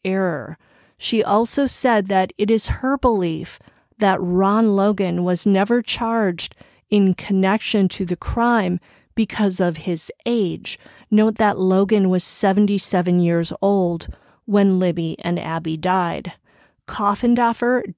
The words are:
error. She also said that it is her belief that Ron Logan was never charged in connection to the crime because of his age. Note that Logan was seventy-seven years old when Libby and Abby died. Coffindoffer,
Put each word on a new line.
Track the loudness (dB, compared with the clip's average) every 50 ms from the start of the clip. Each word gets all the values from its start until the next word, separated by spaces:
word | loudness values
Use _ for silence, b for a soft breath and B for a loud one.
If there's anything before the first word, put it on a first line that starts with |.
| -6
error. | -4 -2 -2 -2 -2 -2 -4 -8 -10 -14 b b b b b b b b b
She | -8 -4 -2 0 0
also | 2 2 0 0 0 0 -2 -2
said | -2 -2 -2 0 2 2 2 0 0
that | 0 0 0 0 -2
it | -4 0 0
is | 2 0 0
her | -2 -6 -4 -2 -2 -2 0
belief | 2 2 2 2 0 -2 -4 -6 -8 -12 -14 -20 b b b b b b b
that | -2 0 2 2 0
Ron | 0 0 2 2 4 4 4 4 4 4 4
Logan | 4 2 2 2 0 -2 -2 -2 -2 0
was | 0 0 0 2
never | 2 4 4 4 2 2 0
charged | 0 -2 -6 -4 -4 -2 0 0 0 0 0 -2 -6 -10 b b b b b b b b
in | 2 4 4 4 2
connection | 0 -2 -2 0 2 2 2 2 0 -2 -2 0 2 2 2
to | 0 -4 -6
the | -6 -6
crime | -8 -6 -6 -2 0 0 2 2 2 0 0 -4 -4 b b b b b b b
because | -2 -2 -2 -2 -2 -2 -2 0 0
of | -2 -2 -2 -4
his | -6 -6 -6 -6 -6 -12 -16 _ -4
age. | -2 -2 0 0 -2 -4 -6 -10 -12 -14 B B B B B B B
Note | 2 2 4 2 2
that | 2 0 0 2 2
Logan | 2 2 4 4 4 4 2 2 4 4
was | 2 2 0
seventy-seven | -2 -4 0 2 2 4 4 2 2 2 -2 -4 -2 0 0 2 2 2 2
years | 2 2 2 0 -2 -2 -6 -2 0
old | 0 2 2 2 0 -2 -4 -8 -10 B B B B B B B
when | -2 2 2 4 4 4 2
Libby | 2 0 0 -2 -4 -6 -6 -6
and | -6 -4 -4 -4
Abby | -4 -6 -8 -6 -4 -4 -6
died. | -4 -2 0 0 0 0 -2 -4 -6 -8 -12 -14 _ b b b b b b b b b
Coffindoffer, | -14 -8 -4 -2 -2 -2 0 0 0 2 2 2 0 0 0 -2 0 0 -2 -2 -6 -14